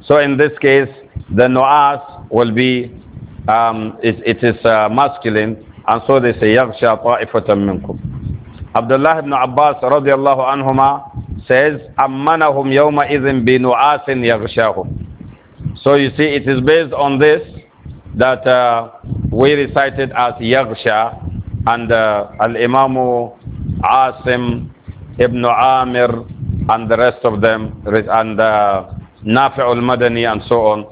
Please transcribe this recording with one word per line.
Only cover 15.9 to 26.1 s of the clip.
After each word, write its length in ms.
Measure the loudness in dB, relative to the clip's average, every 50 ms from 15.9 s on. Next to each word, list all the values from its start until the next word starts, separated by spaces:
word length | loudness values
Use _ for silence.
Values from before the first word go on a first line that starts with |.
| 4
you 160 | 4 2 0 0
see, 60 | 0 0
it 240 | 0 0 -2 0 0
is 120 | -2 0
based 320 | 2 4 4 2 2 -2
on 260 | -4 -2 -2 0 2 4
this 240 | 4 4 4 2 0 -10 -16 -20 -20 _ _ _ -20 -20 -20 -20 _ -14 -2
that, 320 | 0 0 0 0 0 2
uh, 440 | 2 2 4 4 2 0 0 -4 -8 -16 -20 -12 -10 -10 -6 -6 -4
we 200 | 0 2 4 4 4
recited 580 | 2 0 -2 0 0 -2 0 -2 -4 -6 -4
as 220 | -2 -2 -2 -2 -4
yaghsha, 840 | -4 -2 0 0 0 0 -2 -6 -4 -2 0 0 0 0 -2 -4 -10 -12 -10 -10 -10 -12 -10 -10 -4 -2
and, 240 | -2 -2 -2 0 0
uh, 380 | 0 2 2 2 0 -2 -4 -6 -4 -2
Al-Imamu 1000 | -2 -2 0 -2 -2 0 2 2 2 2 0 -2 -2 0 -2 -2 -4 -6 -12 _ -18 -16 -14 -12 -8 -8 -6 -4
Asim 880 | 0 2 2 2 2 0 -2 -6 -4 -2 -2 -2 -2 -4 -4 -6 -8 -14 -18 _ _ -20 -18 -18 -18 -18 -2 0
ibn 260 | 0 0 0 0 0
Amir 640 | 0 2 2 2 2 2 2 0 -2 0 0 0 0